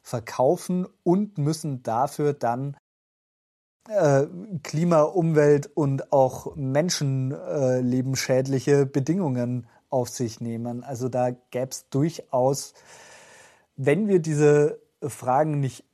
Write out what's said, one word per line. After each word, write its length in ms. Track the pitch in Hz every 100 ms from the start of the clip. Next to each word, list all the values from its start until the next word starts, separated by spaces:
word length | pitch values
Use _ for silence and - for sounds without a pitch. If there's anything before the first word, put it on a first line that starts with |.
verkaufen 840 | - 120 113 - 131 180 - 180 180 _
und 340 | 170 185 208 156
müssen 460 | 143 156 156 127
dafür 500 | 120 113 143 - 147
dann, 420 | 143 117 120 139 143 _ _ _ _ _ _ _ _ _ _ -
äh, 400 | 208 151 139 156 180 214 175
Klima, 400 | - 147 175 165
Umwelt 640 | 151 185 165 151 147 147 143
und 380 | - 143 135 -
auch 420 | 143 131 - -
Menschen, 800 | - 131 139 175 - 143 135 131
äh, 480 | 165 180 156 131 127
lebensschädliche 1080 | 123 127 131 131 - 131 135 135 147 143 135
Bedingungen 800 | 143 131 190 156 123 123 123 113 _ -
auf 180 | 131 120
sich 320 | - 117 113
nehmen? 440 | 117 113 120 120
Also 240 | 131 120 127
da 220 | 123 123 123 _
gäb's 380 | 123 135 - -
durchaus, 840 | 135 160 - - 127 131 143 - - - - - - - - - _ _
wenn 320 | - 135 160 214
wir 140 | 185
diese 580 | 160 147 147 147 151 147 _ -
Fragen 560 | 143 - 123 131 156 143
nicht 260 | 135 - _